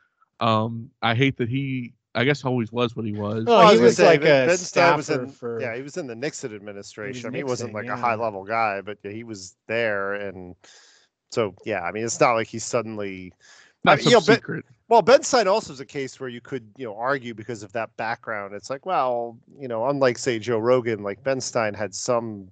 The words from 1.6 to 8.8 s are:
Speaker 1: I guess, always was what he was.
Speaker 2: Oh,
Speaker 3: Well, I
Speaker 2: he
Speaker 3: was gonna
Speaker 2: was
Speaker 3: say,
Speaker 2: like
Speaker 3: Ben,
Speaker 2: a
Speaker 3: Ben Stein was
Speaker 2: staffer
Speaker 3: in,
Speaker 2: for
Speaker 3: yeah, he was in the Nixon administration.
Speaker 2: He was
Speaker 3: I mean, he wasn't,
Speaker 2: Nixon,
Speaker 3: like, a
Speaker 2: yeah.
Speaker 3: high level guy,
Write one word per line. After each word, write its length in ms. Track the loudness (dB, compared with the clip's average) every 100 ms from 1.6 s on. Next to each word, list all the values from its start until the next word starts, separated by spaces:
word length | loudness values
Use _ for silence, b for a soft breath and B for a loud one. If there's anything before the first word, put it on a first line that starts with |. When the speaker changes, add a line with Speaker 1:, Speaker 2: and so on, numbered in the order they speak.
| -4 -6 -8 -14 _
Speaker 1:
I 100 | 0
guess, 220 | 0 0 -2
always 260 | -2 -2
was 240 | -2 -2 -2
what 120 | -6
he 60 |
was. 320 | -4 -4 -4 4
Speaker 2:
Oh, 100 | 8
Speaker 3:
Well, 40 |
I 20 | 8
Speaker 2:
he 40 |
Speaker 3:
was 80 | 10
gonna 60 | 8
Speaker 2:
was 100 | 8
Speaker 3:
say, 100 | 6
Speaker 2:
like 160 | 6
Speaker 3:
Ben, 220 | 6 6
Speaker 2:
a 40 | 4
Speaker 3:
Ben 80 | 2
Stein 380 | 0 2 4 4
was 80 | 0
Speaker 2:
staffer 160 | -4
Speaker 3:
in, 60 | -4
Speaker 2:
for 280 | -10 -10 -6
Speaker 3:
yeah, 160 | -6 -8
he 60 |
was 160 | -10 -10
in 80 | -10
the 100 | -8
Nixon 380 | -8 -8 -10
administration. 640 | -10 -12 -14 -16 -12 -10 -8
Speaker 2:
He 20 |
was 80 | -8
Speaker 3:
I 40 |
mean, 100 | -8
he 40 |
wasn't, 300 | -6 -6 -6
Speaker 2:
Nixon, 140 | -8 -8
Speaker 3:
like, 80 | -4
a 20 |
Speaker 2:
yeah. 80 | -2
Speaker 3:
high 80 | 0
level 280 | -2 -6
guy, 380 | -4 -2 0 -2